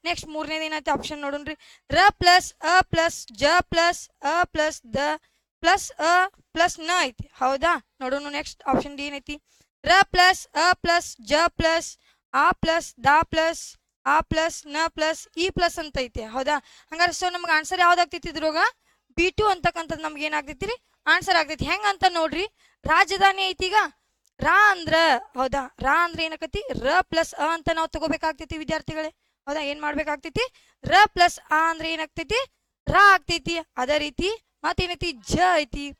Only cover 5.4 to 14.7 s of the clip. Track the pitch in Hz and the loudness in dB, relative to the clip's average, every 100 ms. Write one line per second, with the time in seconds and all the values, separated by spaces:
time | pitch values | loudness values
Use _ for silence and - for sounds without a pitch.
5.4 | _ _ 330 392 - - 311 349 381 _ | _ _ 2 2 -2 -4 2 2 2 _
6.4 | _ 320 349 - 320 359 285 - - - | _ -2 -2 -2 -2 -2 -2 -6 -18 -4
7.4 | 262 269 320 320 _ _ 254 277 285 285 | -2 0 0 -2 _ _ -6 -4 -4 -8
8.4 | - - 277 262 285 285 285 285 - 294 | -10 -8 -2 -2 -2 -10 -10 -10 -12 -16
9.4 | _ _ _ _ 285 370 392 359 359 370 | _ _ _ _ 4 4 4 4 4 4
10.4 | - 294 349 359 339 339 - - 214 294 | -4 0 2 2 0 0 -2 -16 -2 2
11.4 | 339 - 330 330 - - _ _ _ 262 | 2 0 0 0 -4 -18 _ _ _ 0
12.4 | 320 370 330 330 - - 247 302 330 320 | 2 2 0 -2 -4 -2 2 4 2 0
13.4 | 320 330 - - _ _ 262 302 - 320 | 0 -4 -12 -20 _ _ 0 0 0 -2
14.4 | 330 - 294 | -2 -4 -8